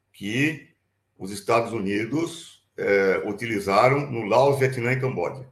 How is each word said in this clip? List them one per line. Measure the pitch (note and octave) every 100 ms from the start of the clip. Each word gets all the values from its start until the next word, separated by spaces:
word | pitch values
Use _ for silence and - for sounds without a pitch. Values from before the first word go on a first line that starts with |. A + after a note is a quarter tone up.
| _
que | - G2 A#2+ D3+ C#3+ - _ _ _ _ -
os | F#2+
Estados | G2+ - A#2 -
Unidos, | A2+ G2 G2+ A2+ C#3+ E3+ - - - _ -
é, | G2+ G2+ G2 F2 G#2
utilizaram | G2 A#2 G#2 F#2 G2 B2+ C#3 C#3+
no | A#2 G#2
Laos, | A2+ C#3 C3+
Vietnã | B2+ B2 A#2+
e | B2+
Camboja. | C3 F#2 D#2+ C2 -